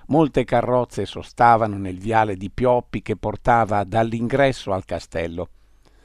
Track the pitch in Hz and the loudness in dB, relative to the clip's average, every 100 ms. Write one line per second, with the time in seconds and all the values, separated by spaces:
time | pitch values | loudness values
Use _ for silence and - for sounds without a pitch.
0 | - 147 151 135 123 123 117 123 120 - | -2 2 2 0 0 0 0 0 -2 -6
1 | 98 - - - 120 117 110 101 98 90 | -8 -10 -10 2 6 6 2 -4 -8 -8
2 | 104 110 110 92 101 - 123 123 - 104 | -2 2 2 -2 -8 -2 2 2 0 -8
3 | - 104 107 - - 117 104 104 92 113 | -6 -6 -6 -4 2 4 4 0 0 0
4 | 113 117 117 131 139 127 - 95 - 85 | 0 -2 -2 2 2 0 -4 -6 -4 -10
5 | - - 85 85 82 - _ _ _ _ | -8 -6 -6 -6 -10 -12 _ _ _ _